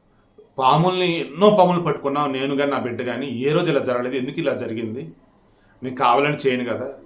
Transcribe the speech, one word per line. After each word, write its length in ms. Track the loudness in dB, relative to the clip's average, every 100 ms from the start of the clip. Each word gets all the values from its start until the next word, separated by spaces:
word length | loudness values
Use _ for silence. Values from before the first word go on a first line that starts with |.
| _ _ _ -20 -16 0
"పాముల్ని, 600 | 4 4 4 2 0 -2
ఎన్నో 300 | -6 4 4
పాములు 320 | 6 4 4
పట్టుకున్నాం, 520 | 0 -2 -2 -2 -2
నేను 220 | -2 -2 0
కానీ 160 | 0
నా 80 | 0
బిడ్డ 220 | -4 -4
కానీ, 260 | -6 -4 -6
ఏ 240 | -2 0
రోజు 200 | 2 2
ఇలా 80 | 0
జరగలేదు, 360 | 0 -2 -2 -4
ఎందుకు 240 | -4 -2
ఇలా 140 | -2
జరిగింది? 600 | -2 -6 -6 -6 -8 -12 -18 _ _ _ _ _ _
నేను 120 | -10 0
కావాలని 420 | 2 4 2 2
చేయను 360 | 0 0 -2
కదా, 200 | -4 -6 -12